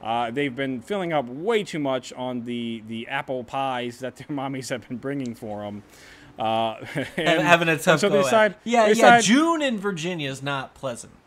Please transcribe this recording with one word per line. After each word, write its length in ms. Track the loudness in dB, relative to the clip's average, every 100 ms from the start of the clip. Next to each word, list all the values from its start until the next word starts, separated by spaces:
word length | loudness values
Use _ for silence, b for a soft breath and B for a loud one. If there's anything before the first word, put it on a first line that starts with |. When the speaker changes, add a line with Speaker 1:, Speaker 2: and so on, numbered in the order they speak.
Speaker 1:
Uh, 280 | -2 -2 -2
they've 240 | -2 -4 -2
been 260 | -4 -6
filling 300 | -6 -4 -2
up 140 | -2 -2
way 380 | -6 -2 -2
too 160 | -2 -4
much 340 | -2 -2 -4
on 320 | -10 -6 -6 -6
the, 380 | -6 -6 -8 -10
the 200 | -10 -6
apple 360 | -8 -6 -8
pies 560 | -6 -4 -4 -4 -6 -8
that 160 | -12 -12
their 100 | -10
<laughs> 20 |
mommies 400 | -8 -6 -8 -6
have 180 | -8 -8
been 100 | -10
bringing 380 | -6 -6 -6 -8
for 280 | -10 -8 -8
'em. 180 | -10 -16 B B B B -6
Uh, 380 | -2 0 0 -4
<laughs> 80 | -8
Speaker 2:
Have, 240 | -6 -6 -2
Speaker 1:
and, 240 | 2 2
Speaker 2:
having 260 | 6 6 6
a 40 |
Speaker 1:
and 80 | 0
Speaker 2:
tough 180 | 4 4
Speaker 1:
so 80 | 4
they 60 | 2
Speaker 2:
go 40 |
at 20 | 4
Speaker 1:
decide, 300 | 4 4 0
Speaker 2:
Yeah, 200 | -2 2
Speaker 1:
they 60 | 4
Speaker 2:
yeah, 40 | 8 8 8
Speaker 1:
decide 60 |
Speaker 2:
June 380 | 8 4 4 2
in 160 | 0 -2
Virginia 520 | -4 -4 -6 -4 -6
is 120 | -6
not 320 | -4 -4 -6
pleasant. 380 | -8 -8 -8 -14 -20